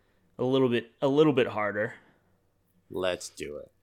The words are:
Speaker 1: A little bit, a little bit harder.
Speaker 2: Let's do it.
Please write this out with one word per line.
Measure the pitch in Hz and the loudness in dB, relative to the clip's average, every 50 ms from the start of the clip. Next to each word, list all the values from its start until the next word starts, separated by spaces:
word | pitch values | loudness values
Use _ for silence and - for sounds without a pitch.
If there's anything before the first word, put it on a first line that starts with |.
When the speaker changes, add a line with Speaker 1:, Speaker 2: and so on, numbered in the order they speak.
| _ _ _ _ _ _ _ | _ _ _ _ _ _ _
Speaker 1:
A | - 123 | -4 -2
little | 127 135 135 131 123 | 0 2 2 2 2
bit, | 120 117 - - _ - | 2 0 -2 -6 _ -2
a | - | -2
little | 135 139 147 156 156 135 | 2 4 6 6 6 6
bit | 127 113 | 2 0
harder. | 98 104 107 107 104 101 104 107 117 - - _ _ _ _ _ _ _ _ _ _ _ _ _ _ _ _ _ - | 0 0 -4 -4 -2 -2 -2 -4 -4 -6 -14 _ _ _ _ _ _ _ _ _ _ _ _ _ _ _ _ _ -12
Speaker 2:
Let's | - 95 92 90 87 - - - | -8 -4 -2 -2 -2 -4 -8 -16
do | - - 78 73 73 | -14 -14 -12 -12 -12
it. | 71 - - _ _ | -14 -16 -18 _ _